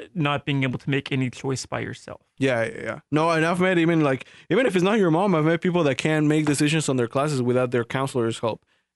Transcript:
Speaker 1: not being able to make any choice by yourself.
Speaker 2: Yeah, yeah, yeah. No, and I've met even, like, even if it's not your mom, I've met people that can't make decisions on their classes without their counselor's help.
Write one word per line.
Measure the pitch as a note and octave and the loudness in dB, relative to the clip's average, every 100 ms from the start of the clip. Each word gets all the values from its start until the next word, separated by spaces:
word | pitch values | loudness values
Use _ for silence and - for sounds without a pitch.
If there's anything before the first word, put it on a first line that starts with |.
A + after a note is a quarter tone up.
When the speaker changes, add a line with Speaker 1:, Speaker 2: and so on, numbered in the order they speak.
| - | -10
Speaker 1:
not | F3+ D3 C#3+ - | -4 -2 -2 -2
being | C#3 | -2
able | C3 B2 | -2 -4
to | - | -4
make | C#3 - | -4 -2
any | C3+ B2+ | -4 -4
choice | - C3+ B2+ - | -6 -6 -6 -6
by | B2 | -8
yourself. | A2 - - - _ - | -8 -12 -16 -20 _ -2
Speaker 2:
Yeah, | C3 A#2 | 0 0
yeah, | A2+ - | -2 -6
yeah. | - - _ | -10 -10 _
No, | D3 E3 | 0 2
and | D#3+ | 2
I've | D#3+ F3+ | 0 2
met | F#3 F3 | 2 2
even, | E3 E3 | 2 2
like, | D3 C3 - - _ | 2 0 -6 -20 _
even | F#3 C4 | 0 2
if | |
it's | F#3 | 2
not | F#3 A3+ | 2 2
your | F3+ | 2
mom, | D#3+ G#3 | 2 2
I've | D#3+ | 2
met | D3+ E3+ | 2 2
people | F#3 F3 | 0 2
that | D3 B2+ | 2 2
can't | D#3 D#3 D3+ | 0 2 2
make | D#3 D3+ | 2 2
decisions | C#3 D3 D#3+ D3 | 2 2 0 0
on | B2+ | 0
their | A#2 | 0
classes | C3+ D3+ C3+ | 0 -2 0
without | B2 B2 B2+ | 0 0 0
their | B2 | -2
counselor's | A2+ C3+ C3+ B2+ A2+ A2+ | -2 -4 -2 -2 -2 -2
help. | A2+ A2 _ _ _ | -6 -6 _ _ _